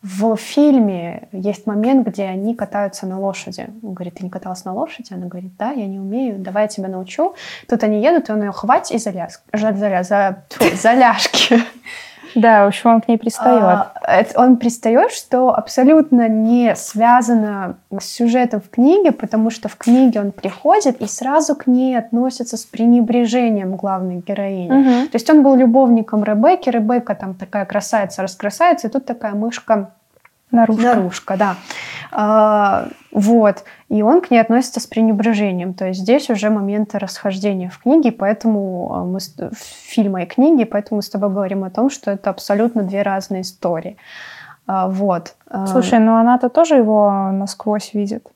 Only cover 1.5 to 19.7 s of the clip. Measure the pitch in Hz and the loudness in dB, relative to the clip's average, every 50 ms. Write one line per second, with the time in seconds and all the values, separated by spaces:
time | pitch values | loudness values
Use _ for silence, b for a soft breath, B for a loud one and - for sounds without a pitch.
1.5 | 202 196 - - 208 208 214 240 269 269 233 208 180 - 196 190 185 190 196 220 | -6 -4 -6 -6 -4 -2 0 2 2 2 2 0 -4 -6 -8 -6 -6 -6 -6 -6
2.5 | 240 233 214 196 208 202 202 196 196 - - 190 185 190 196 196 190 - - - | -6 -6 -8 -8 -4 -6 -6 -6 -6 -10 -10 -10 -8 -6 -6 -6 -6 -8 -12 -14
3.5 | 185 - - - 202 226 226 214 185 180 180 180 175 - 190 180 - 190 - 190 | -14 -14 -16 -16 -16 -16 -14 -14 -12 -12 -12 -14 -12 -12 -14 -12 -12 -12 -12 -12
4.5 | 185 185 - 190 185 208 285 339 - - 240 - 190 180 180 175 180 180 185 185 | -12 -12 -10 -10 -8 -8 -8 -10 -10 -18 -18 -16 -14 -12 -12 -12 -14 -14 -16 -16
5.5 | 180 _ 208 240 294 269 214 196 196 196 196 196 202 247 269 247 208 196 185 190 | -12 _ -8 -6 -6 -6 -8 -8 -8 -10 -10 -8 -6 -4 -4 -6 -6 -8 -10 -6
6.5 | 185 208 214 214 208 - 190 190 190 185 185 185 - - 311 381 370 B B B | -4 -4 -4 -4 -4 -8 -10 -8 -8 -10 -12 -12 -6 -4 -4 -4 -4 B B B
7.5 | B B B B 233 226 226 214 214 208 214 294 339 330 - - 214 214 208 202 | B B B B -2 0 0 0 0 2 2 2 2 2 0 -2 -4 -4 -4 -6
8.5 | 196 - - 202 262 - - - - 233 226 214 185 185 170 - - - _ _ | -6 -8 -2 0 0 0 0 -2 -6 -6 -6 -6 -8 -8 -10 -12 -14 -20 _ _
9.5 | - 214 214 220 208 196 208 208 190 185 185 185 208 202 196 196 190 190 - _ | -6 -2 -2 -2 -2 -2 -2 -2 -2 -2 -2 0 0 2 2 0 -2 -6 -14 _
10.5 | - - - 170 170 185 - 220 240 - 254 240 196 - - - - 269 - - | -4 0 0 0 0 2 2 2 4 6 6 4 4 2 -2 -2 0 0 2 4
11.5 | 254 233 233 - - - B B B B B B B B B B B 240 214 233 | 4 2 2 0 -10 -20 B B B B B B B B B B B 2 4 6
12.5 | 226 208 202 202 202 - - 233 226 226 220 - 233 226 226 226 - - 220 247 | 6 6 6 4 2 0 2 4 4 4 2 0 -2 -2 -2 -4 -6 0 2 2
13.5 | 247 226 208 190 180 202 - - - - - - - 185 220 - - - 247 254 | 4 4 4 4 2 2 0 -4 -8 -10 -2 2 2 2 2 2 2 2 6 6
14.5 | 254 233 233 240 233 - - 226 226 254 381 494 - - - _ - 247 254 254 | 6 4 4 -4 -4 -2 -2 2 2 4 2 2 -2 -6 -8 _ 0 2 2 2
15.5 | - - - - - - 254 262 311 320 302 311 262 240 233 226 220 220 220 226 | 2 0 -2 -4 -2 2 4 6 6 6 4 4 2 2 2 2 2 0 2 2
16.5 | 240 247 240 226 202 - - - - 208 233 233 247 247 233 226 240 226 214 214 | 2 2 2 2 0 -2 -6 -10 -2 0 4 4 4 4 4 2 2 0 0 0
17.5 | 208 202 190 180 185 _ _ _ - 196 - - - - 240 233 233 254 247 240 | -4 -8 -8 -10 -10 _ _ _ -12 -12 -12 -12 -6 -2 0 2 2 2 0 0
18.5 | 233 208 196 - - - 240 277 349 403 392 330 233 - - 208 - 220 220 233 | -2 -6 -8 -6 0 2 4 4 4 4 4 2 0 0 -6 -4 -2 0 0 0
19.5 | 233 - - 208 | -2 -4 -12 -12